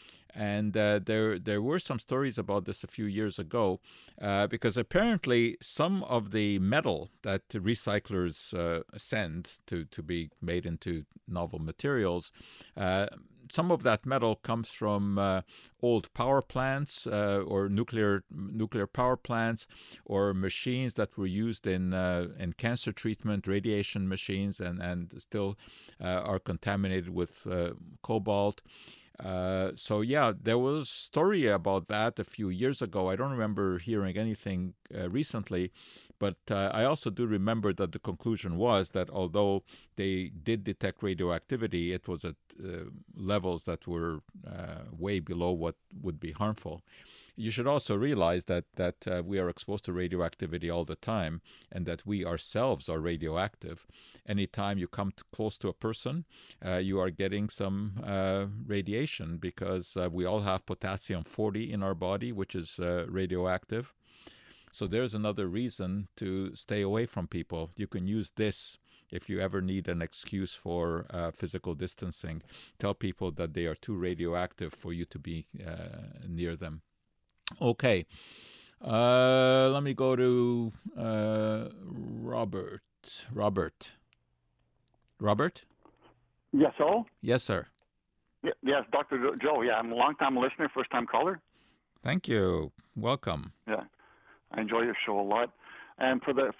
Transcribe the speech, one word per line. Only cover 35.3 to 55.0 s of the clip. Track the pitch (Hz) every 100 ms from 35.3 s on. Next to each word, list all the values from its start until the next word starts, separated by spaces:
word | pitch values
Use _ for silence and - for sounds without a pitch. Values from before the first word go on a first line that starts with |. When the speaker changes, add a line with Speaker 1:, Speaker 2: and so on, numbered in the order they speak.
| 113 - 90 90 - - - - -
Speaker 1:
but, | 101 90 -
uh, | 104 98
I | 110
also | 127 151 120
do | 101 117
remember | 104 98 113 101
that | 90 92
the | -
conclusion | - 85 117 110 95 85
was | 117 104 95
that | 95 87
although | 98 92 92 101 98 - - - -
they | 98 92 92
did | 85 78 113
detect | 101 95 98 -
radioactivity, | 104 90 90 85 - 127 110 87 85
it | 90 -
was | 85
at, | 85 76 _ -
uh, | 92 87 - - - -
levels | 95 104 92 85
that | - 82 -
were, | 85 85 78 - - -
uh, | - 82 80 62 80
way | 92 101
below | 78 87 87
what | 87 82 - _ -
would | 90 76
be | 82
harmful. | 76 104 107 - 85 - - - - - -
You | 113
should | 107 123
also | 143 -
realize | 101 135 123 85 90 -
that, | 87 -
that, | - 90 - -
uh, | 90
we | 85 98
are | 90
exposed | - - 104
to | -
radioactivity | 90 90 90 85 - 87 85 85
all | 85
the | 78 78
time, | - 110 80 82 - - -
and | - 85
that | 85
we | - 101
ourselves | 87 85 - 107 131 95 -
are | 80
radioactive. | 82 85 80 82 101 - 78 82 - - - - -
Anytime | 101 95 - 101 101
you | 87
come | -